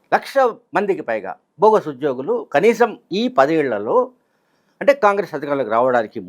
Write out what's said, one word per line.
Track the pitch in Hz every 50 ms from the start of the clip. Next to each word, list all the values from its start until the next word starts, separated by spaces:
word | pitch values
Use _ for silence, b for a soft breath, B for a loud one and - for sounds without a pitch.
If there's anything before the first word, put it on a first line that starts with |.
| _ _
లక్ష | - 214 - - - 269 262 240 214 - _ _ -
మందికి | 170 202 196 185 147 147 -
పైగా | 113 110 90 95 80 - _ _ _ -
బోగస్ | 175 214 214 202 - 160
ఉద్యోగులు | 143 123 147 147 131 123 135 170 240 233 - - -
కనీసం | 143 175 226 233 180 233 220 180 123 _ _
ఈ | 165 196 233 254 254 -
పదేళ్లలో, | 135 147 165 160 147 131 113 101 104 117 175 247 - 254 - _ _ _ _ _ _ _ _ _ _ _ _ _
అంటే | 196 233 277
కాంగ్రెస్ | 277 - 202 196 196 185 156 156 143
అధికారంలోకి | 139 143 143 139 131 107 110 113
రావడానికి | 123 131 123 120 113 107 - 117 92